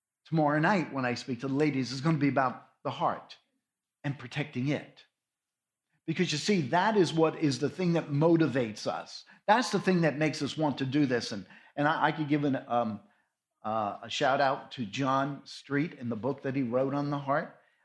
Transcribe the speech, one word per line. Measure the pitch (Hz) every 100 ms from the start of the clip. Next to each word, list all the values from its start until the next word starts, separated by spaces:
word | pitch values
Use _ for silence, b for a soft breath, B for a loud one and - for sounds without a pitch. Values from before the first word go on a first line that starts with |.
| _ _ -
Tomorrow | 160 147 151
night, | 165 202 139
when | 135
I | 123
speak | 120 - 117
to | 135
the |
ladies, | 135 151 131 120
it's | 135
gonna | 156 156
be | 139
about | 135 127 120 - _
the | 143
heart | - 151 85 - - _ _ _ _ _ _
and | - 131
protecting | 123 151 147 127 135
it. | 123 - - - _ _ _ _ _ _ _ _ _ -
Because | 160 170
you | 147
see, | - 196 131
that | 170 202 214
is | 151
what | 160 160 156
is | 151 127
the | 139
thing | - 180
that | 165 151
motivates | 143 165 165 156 131 113 104 120
us. | 82 - - - B -
That's | 220 226
the | 196
thing | 190 180
that | 165 135
makes | 156 -
us | 139
want | 147 156 -
to |
do | 135 143 139
this. | 120 -
And, | 107 - B B -
and | 147
I, | 151 147
I |
could | 156 147
give | 147
an, | 147 131 -
um, | 120 113 101 - b b _ _ _
uh, | 110 110 104 92
a | 117
shout | - 143 139
out | 135 143 -
to | -
John | 104 113 135 135 143 139
Street | - - - 143 160 -
in | 120
the |
book | 110 123 135
that | 135
he | 135
wrote | 120 127 135
on | 143 143
the | 147
heart. | 139 147 - - b b